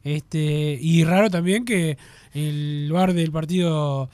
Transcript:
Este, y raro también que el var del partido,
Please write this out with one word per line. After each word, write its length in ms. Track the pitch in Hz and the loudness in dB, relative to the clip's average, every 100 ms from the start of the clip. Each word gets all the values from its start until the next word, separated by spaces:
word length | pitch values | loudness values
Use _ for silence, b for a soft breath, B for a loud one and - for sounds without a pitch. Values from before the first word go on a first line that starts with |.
Este, 760 | 143 151 - 156 151 151 151 139 | -6 -6 -4 -2 0 0 -2 -2
y 220 | 160 165 | 2 4
raro 260 | 160 185 214 | 4 4 4
también 360 | 175 175 208 | 2 0 0
que 340 | 247 196 160 143 b b b | 0 0 0 -4 b b b
el 540 | 147 151 147 147 147 147 | -6 -4 -4 -4 -4 -2
var 220 | 175 185 | 0 2
del 180 | 175 160 | 2 0
partido, 760 | 160 156 180 170 156 147 139 131 | -2 -2 0 0 0 -2 -2 -6